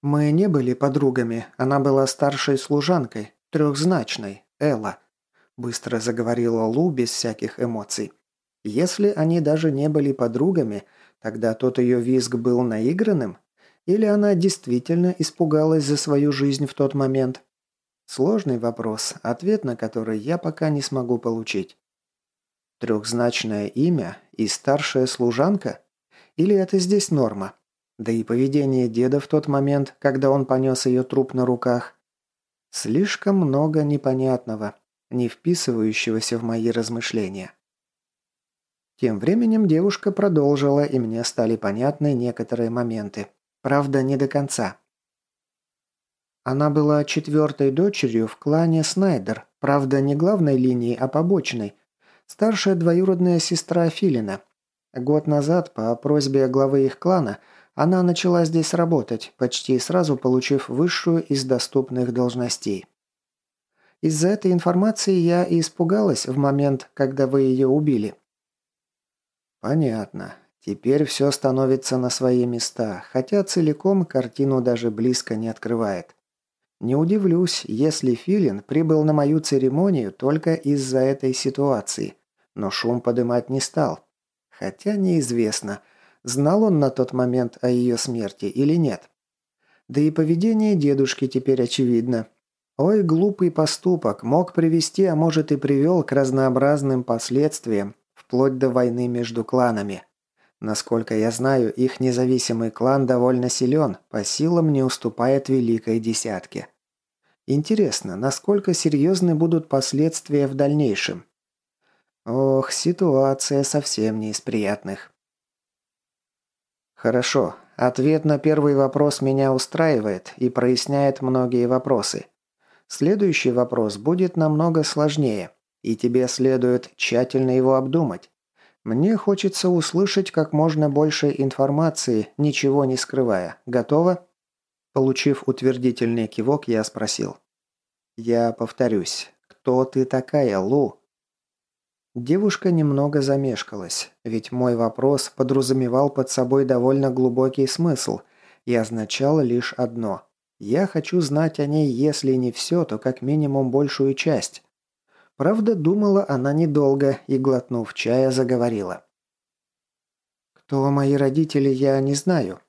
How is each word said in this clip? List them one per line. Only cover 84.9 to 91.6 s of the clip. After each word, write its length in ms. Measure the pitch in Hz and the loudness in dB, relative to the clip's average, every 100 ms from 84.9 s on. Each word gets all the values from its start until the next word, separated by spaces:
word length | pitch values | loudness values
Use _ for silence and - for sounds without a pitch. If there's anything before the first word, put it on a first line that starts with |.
| 208 | -2
неизвестно, 840 | 190 170 123 120 107 110 104 101 _ _ _ _ | 0 0 0 0 -2 -2 -8 -12 _ _ _ _
знал 400 | 123 127 143 196 | -8 0 2 2
он 160 | 220 160 | 2 2
на 100 | 139 | 2
тот 240 | 131 127 | 0 -2
момент 440 | 127 123 123 120 - | 0 0 0 -2 -4
о 80 | 127 | -2
её 260 | 123 123 117 | 0 0 -2
смерти 520 | - 117 101 - 101 | -4 -6 -6 -6 -6
или 280 | 113 143 170 | -2 0 2
нет. 340 | 151 92 - _ _ _ _ _ _ _ _ | 0 -2 -12 _ _ _ _ _ _ _ _
Да 140 | 131 | 0
и 100 | 151 | 0
поведение 640 | 156 156 170 220 220 214 196 | 0 0 2 2 2 2 2
дедушки 520 | 143 139 135 - 131 | 2 2 0 0 -2
теперь 360 | 131 127 127 | -2 0 0